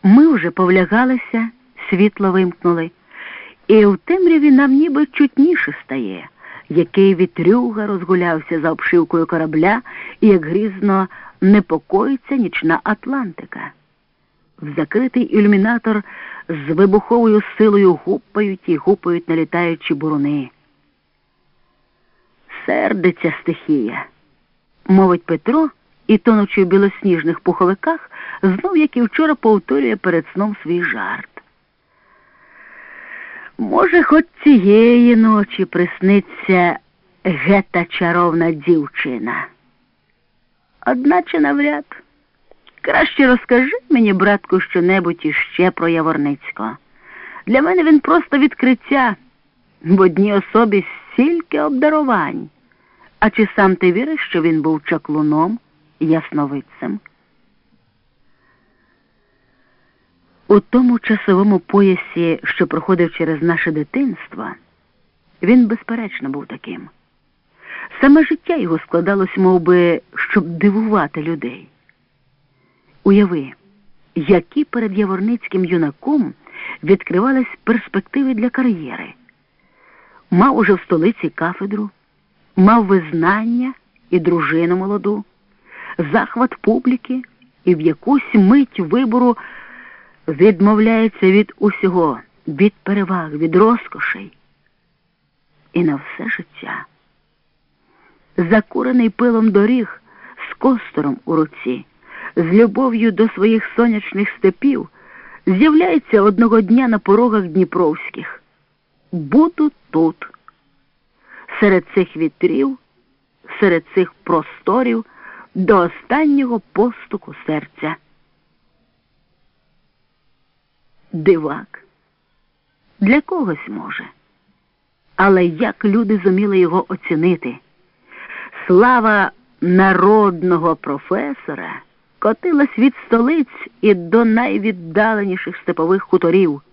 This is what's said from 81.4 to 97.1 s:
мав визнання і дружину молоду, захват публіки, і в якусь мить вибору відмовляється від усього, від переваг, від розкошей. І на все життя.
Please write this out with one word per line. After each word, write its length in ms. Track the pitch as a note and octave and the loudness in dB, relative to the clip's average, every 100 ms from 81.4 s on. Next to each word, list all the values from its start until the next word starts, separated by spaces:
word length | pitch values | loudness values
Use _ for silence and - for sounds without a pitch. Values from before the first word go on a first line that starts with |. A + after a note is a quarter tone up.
| E3 F3+ G3+ G#3 G#3 _ _ _ _ _ _ - | -8 -6 -8 -8 -10 _ _ _ _ _ _ 2
мав 280 | F#3+ A#3 | 4 4
визнання 880 | G3 G3 D#3 D#3+ E3+ G#3 A3+ A#3+ B3+ - _ _ _ | 2 0 0 -2 0 0 -2 -4 -6 -10 _ _ _
і 100 | F3+ | -2
дружину 560 | E3 E3+ D#3 D#3+ E3+ F3+ | 0 -2 -2 -2 0 -2
молоду, 480 | F#3+ G#3 F#3+ G#3 G#3 _ _ _ _ - - - D#3 | -2 -4 -4 -6 -10 _ _ _ _ -20 -14 -8 -2
захват 440 | F3 - A#3 B3+ - | -2 -4 -4 -4 -2
публіки, 640 | - A#3+ B3+ B3 - B3+ - _ _ _ | -2 0 -2 -4 -6 -10 -10 _ _ _
і 100 | - | -2
в 60 | E3 | 0
якусь 540 | D#3+ D3+ - C#4 - | 0 -2 -2 -2 2
мить 460 | A3 F#3+ C#4 C4 - | 2 6 4 2 -4
вибору 560 | E3 A#3 C4 A#3+ B3 A3+ - - - - - - _ _ - | -2 -2 0 2 2 0 -10 -20 -20 -20 -20 -20 _ _ -10
відмовляється 1000 | D3 G3+ F3 G3+ G#3+ A3 A3+ A3 - F#3+ | 4 4 4 2 2 2 2 -2 0 2
від 220 | G3 G#3 _ | 4 0 _
усього, 640 | G#3 - F#3+ F3+ D#3+ A2+ - _ - | -4 0 -2 0 -2 -4 -14 _ -12
від 260 | C#3+ G3+ _ | 0 0 _
переваг, 480 | - G3+ F3+ F#3 D#3 | -6 -4 -2 -4 -6
від 260 | D3 D#3+ F3+ | -6 -2 2
розкошей. 760 | A3 A#3 - - - F#3+ - _ _ _ _ _ _ _ _ _ _ _ _ _ _ | 2 0 -6 -10 -10 -10 -14 _ _ _ _ _ _ _ _ _ _ _ _ _ _
І 120 | F3 | -2
на 100 | D#3+ | -2
все 340 | C#3+ - - A#3 | -2 -10 -14 -10
життя. 580 | - - - - - - _ _ | -10 -12 -18 -14 -14 -14 _ _